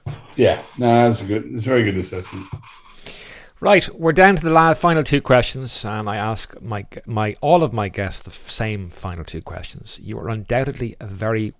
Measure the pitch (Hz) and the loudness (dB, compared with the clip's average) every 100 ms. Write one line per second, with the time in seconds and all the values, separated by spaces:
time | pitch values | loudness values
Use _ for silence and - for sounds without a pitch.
0 | - - - - 107 80 - - 120 117 | -12 -12 -8 2 2 2 -4 -2 4 6
1 | 120 104 98 107 - 123 117 123 107 95 | 6 2 -2 -4 -6 -6 0 2 2 -2
2 | 90 92 90 95 - - - - - - | -4 -8 -10 -14 -14 -16 -18 -20 -20 -20
3 | - - - - - - 190 196 - - | -18 -18 -18 -20 -20 -2 4 4 2 -2
4 | 160 160 190 180 160 165 165 151 175 160 | 2 6 6 6 4 4 6 4 2 2
5 | 143 143 - 127 120 131 127 - 107 107 | 2 0 4 4 4 -4 -8 -8 -6 -6
6 | 104 104 110 110 - - 113 104 - - | -4 -4 -4 -4 -8 -10 -8 -8 -8 -14
7 | - 107 107 - 147 175 147 110 98 - | -8 -4 -2 -2 4 4 4 -2 -4 -4
8 | 95 - - - - - 110 104 90 - | -6 -8 -12 -14 -10 -6 -4 -6 -10 -10
9 | 95 87 80 80 - 85 80 - - - | -10 -10 -10 -12 -12 -14 -14 -16 -16 -16
10 | 104 107 98 110 101 123 131 - 120 - | -12 -10 -6 -8 -4 -2 -2 -6 -8 -10
11 | 104 95 110 113 107 | -14 -6 -4 -2 -4